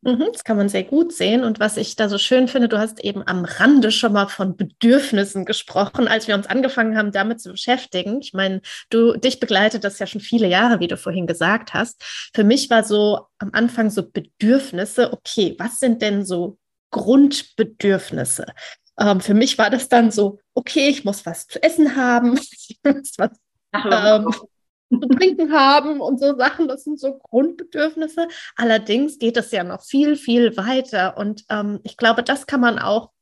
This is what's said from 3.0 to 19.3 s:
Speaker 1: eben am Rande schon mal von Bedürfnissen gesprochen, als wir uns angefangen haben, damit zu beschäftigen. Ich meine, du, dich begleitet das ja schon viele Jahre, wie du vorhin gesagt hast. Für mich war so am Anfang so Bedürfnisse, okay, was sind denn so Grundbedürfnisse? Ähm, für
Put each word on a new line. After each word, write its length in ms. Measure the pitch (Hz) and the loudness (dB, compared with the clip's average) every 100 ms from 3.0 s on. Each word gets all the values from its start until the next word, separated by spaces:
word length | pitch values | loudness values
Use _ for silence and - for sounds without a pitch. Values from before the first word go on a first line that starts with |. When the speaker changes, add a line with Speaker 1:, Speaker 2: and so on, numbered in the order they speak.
Speaker 1:
eben 200 | 202 202 190 | -8 -6 -6
am 200 | 180 175 | -4 -6
Rande 440 | - 226 285 220 | 2 4 6 4
schon 220 | - 233 | 2 2
mal 140 | 202 196 | 2 0
von 300 | - 190 - | -2 -4 -4
Bedürfnissen 880 | 175 - 233 269 277 202 202 196 185 | -6 0 4 4 4 -2 -2 -4 -6
gesprochen, 600 | 214 - - 202 - 226 | -6 -4 -2 -2 0 0
als 220 | 220 220 | 0 0
wir 60 | |
uns 120 | 202 - | -2 -2
angefangen 520 | 262 262 254 220 220 | -2 0 0 -2 -2
haben, 140 | 208 | -2
damit 280 | 196 214 233 | -2 -4 -6
zu 120 | 180 | -10
beschäftigen. 680 | 190 - 254 - 185 185 254 | -8 -2 -2 -4 -8 -6 -8
Ich 140 | - | -6
meine, 260 | 190 190 190 - - - | -4 -4 -4 -10 -18 -2
du, 240 | 226 233 - | 2 4 2
dich 240 | 254 254 | -2 -2
begleitet 440 | 226 190 214 220 | 0 2 0 0
das 140 | 202 - | -6 -8
ja 60 | 190 | -8
schon 140 | 214 | -10
viele 280 | - 233 190 | -4 0 2
Jahre, 320 | 180 240 202 | 2 2 2
wie 80 | 175 | -2
du 100 | 180 | -6
vorhin 280 | 190 180 165 | -6 -6 -6
gesagt 460 | 170 165 220 - | -2 0 0 -4
hast. 580 | - 240 - - - - | -6 -6 -10 -16 -16 -6
Für 100 | - | 2
mich 240 | 208 269 - | 4 2 2
war 160 | 226 | 0
so 360 | 214 208 208 - - - | 2 2 2 0 -6 -14
am 120 | 202 | -6
Anfang 340 | 214 233 240 214 | -2 0 0 -2
so 140 | 208 - | -2 -4
Bedürfnisse, 1040 | 190 - - 208 269 269 175 208 - 240 | -8 -12 -2 2 2 2 -6 -4 -2 -2
okay, 440 | - - - 175 170 | -4 -6 -2 -2 -2
was 200 | 226 - | -8 -2
sind 240 | 254 226 | 0 0
denn 240 | 214 202 185 | 0 -2 -4
so 320 | 175 185 - _ _ _ | -4 -6 -10 _ _ _
Grundbedürfnisse? 1600 | - 202 277 285 - - - - - 202 185 - 147 131 - - - - - _ - | -4 4 6 6 2 -6 -4 -4 -2 0 0 -2 -6 -6 -6 -10 -16 -20 -20 _ 0
Ähm, 220 | 208 190 | 2 2
für 140 | 214 | 2